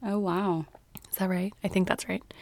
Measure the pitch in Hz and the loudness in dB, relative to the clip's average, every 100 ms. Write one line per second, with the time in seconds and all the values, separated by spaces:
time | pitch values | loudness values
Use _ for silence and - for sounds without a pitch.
0 | 220 208 190 175 202 165 156 - _ - | -2 0 0 2 2 0 -2 -12 _ -20
1 | - - 185 180 190 - 185 190 185 - | -10 -2 0 2 -2 -4 0 2 2 2
2 | - 185 - - | -2 -6 -8 -18